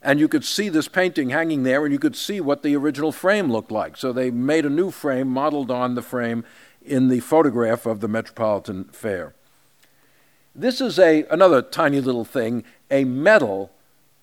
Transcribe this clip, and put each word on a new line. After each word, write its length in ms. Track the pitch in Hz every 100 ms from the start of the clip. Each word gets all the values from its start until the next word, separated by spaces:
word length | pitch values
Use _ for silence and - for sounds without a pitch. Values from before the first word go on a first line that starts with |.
And 180 | 139 143
you 80 | 151
could 160 | 151
see 260 | - - 208
this 180 | 156 143
painting 420 | 185 185 160 127
hanging 320 | 147 165 147
there, 240 | 131 139 151
and 80 |
you 60 | 143
could 160 | 151 -
see 260 | - 202
what 220 | 143 143
the 120 | 147 143
original 360 | 147 135 156
frame 400 | - 185 208 160
looked 200 | 110 -
like. 240 | 107 80 -
So 160 | 131
they 200 | 123 127
made 340 | 120 131 160 147
a 60 |
new 180 | 147 185
frame 380 | - 147 127 131
modeled 420 | 127 151 147 123
on 240 | 123 123
the 80 | 123
frame 420 | 117 123 117 117 - - - _
in 260 | - 135 127
the 100 | 123
photograph 640 | - 156 147 117 113 113 117
of 140 | 107
the 80 | 107
Metropolitan 800 | 110 113 - 110 101 101 95 -
Fair. 500 | - 110 92 78 - _ _ _ _ _ _ _ _ _ _ _ -
This 260 | 226 247
is 160 | 247 156
a, 280 | 170 156 -
another 320 | 160 185 135
tiny 400 | - - 151 139
little 240 | 131 120 110
thing, 380 | 135 117 120 - _ -
a 140 | 139
medal 680 | 131 127 175 214 117 98 98 _ _ _ _ _